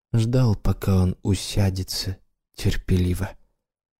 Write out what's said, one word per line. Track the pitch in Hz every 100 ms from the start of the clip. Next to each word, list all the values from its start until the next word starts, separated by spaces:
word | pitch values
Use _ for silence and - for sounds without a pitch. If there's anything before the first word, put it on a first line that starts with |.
| _
ждал, | 117 113 127 120
пока | 98 - - 98 95
он | 90 -
усядется | 104 92 - 101 98 95 92 - 98 95 _ _ _
терпеливо. | - 107 - - 92 90 90 92 - _ _ _ _ _